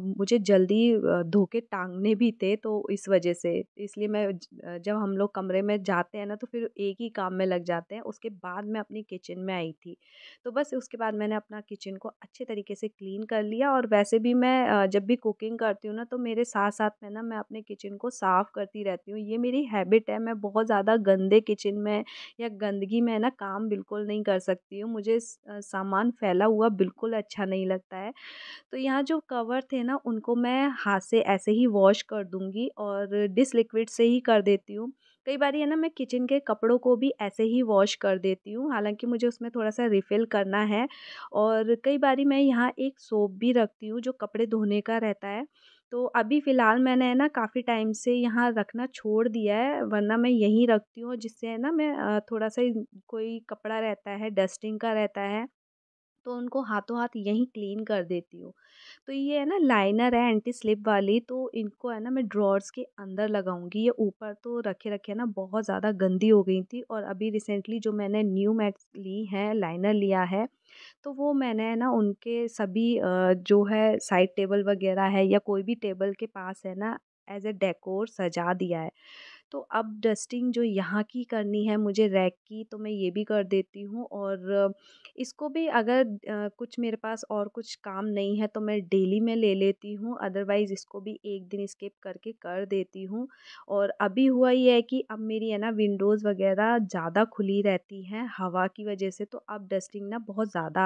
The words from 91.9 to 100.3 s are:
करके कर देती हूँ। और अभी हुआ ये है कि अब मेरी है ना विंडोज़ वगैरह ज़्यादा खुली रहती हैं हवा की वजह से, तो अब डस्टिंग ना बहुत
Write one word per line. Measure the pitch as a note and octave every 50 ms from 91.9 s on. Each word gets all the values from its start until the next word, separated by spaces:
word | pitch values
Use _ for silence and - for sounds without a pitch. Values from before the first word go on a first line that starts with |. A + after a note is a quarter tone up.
| - _ -
करके | G3 F3+ F#3 - A3 A3+
कर | - - F3 F3 F#3 G3+
देती | F#3+ G3 G3 F3+ - - F#3+ F#3+
हूँ। | F#3 G3+ A3+ B3 C#4 - _ _ - - - - -
और | G3 G3+ G3+ G3 - - G#3
अभी | G3+ F#3+ A#3 C4+ C4+
हुआ | C4 B3 B3+ B3+ B3+
ये | C4 B3+ B3 B3
है | A#3+ A#3+
कि | A#3+ B3+ C4 C4 -
अब | A3 G#3+ A3
मेरी | A3 A3 A3 A3 A3+
है | G#3+ G3+
ना | G#3+ A3+ A3+
विंडोज़ | G#3+ G#3+ G3+ G3+ F#3+ G3 G3+ G#3+ G#3+ G#3 G#3
वगैरह | G3+ F#3 F#3+ G3 F#3+ F#3+ G#3+ A3+ A#3+ A#3
ज़्यादा | A3 F#3 - F3+ E3 E3 E3+ G3 A3 A3+
खुली | - - G3+ G3 G3 G3+ G3+
रहती | G3+ F#3+ F3+ - _ G3+ G3 F#3+
हैं | F3+ G#3 A3 B3 A#3 G3+
हवा | - F#3+ F#3 E3+ F#3 F#3 F#3+
की | - - G#3+
वजह | G#3 G3+ F#3+ G3 F#3+
से, | F#3 - G#3
तो | G#3 - - - -
अब | G#3 G#3 G3+ F#3
डस्टिंग | G3 F#3+ F#3 - - G#3 G3+ G3+
ना | G#3+ A#3 A3+
बहुत | G#3